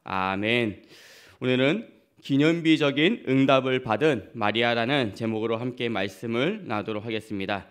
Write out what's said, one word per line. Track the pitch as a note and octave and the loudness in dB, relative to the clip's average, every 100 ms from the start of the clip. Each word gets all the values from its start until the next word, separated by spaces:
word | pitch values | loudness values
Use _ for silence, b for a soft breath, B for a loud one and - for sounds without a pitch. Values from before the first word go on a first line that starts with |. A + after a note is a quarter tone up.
아멘. | - F#2+ F#2+ F#2+ G#2+ A#2+ A2+ F#2 B B B B B B | -8 -4 -2 -2 0 2 0 -4 B B B B B B
오늘은 | B2+ B2+ C3+ G#3 - - _ _ | 0 2 2 0 -4 -18 _ _
기념비적인 | - C#3 D#3 E3+ D#3+ D3+ C#3+ C3 E3 A#3 - | -2 2 4 2 2 4 2 2 2 0 0
응답을 | C3+ C3+ C3+ C3 B2+ | 2 4 4 2 -2
받은 | B2 G#2+ D#3 A#2+ - | 0 0 2 0 -4
마리아라는 | A#2+ G#2 G#2+ A#2+ A#2 A#2 C#3+ A2 | -4 -2 2 2 2 0 0 -2
제목으로 | F#2+ A2+ A2 A2+ A2+ | -4 -4 -2 -2 -4
함께 | B2 B2 A#2+ | -4 -6 -4
말씀을 | G2+ G2+ - A#2 A2+ D3 G#3+ | -2 -4 -6 -6 -2 -2 -4
나누도록 | D3+ G#2+ G2+ G#2+ | -6 -6 -4 -6
하겠습니다. | A2+ A2 - G2+ G2 G2+ - | -6 -8 -6 -6 -4 -6 -8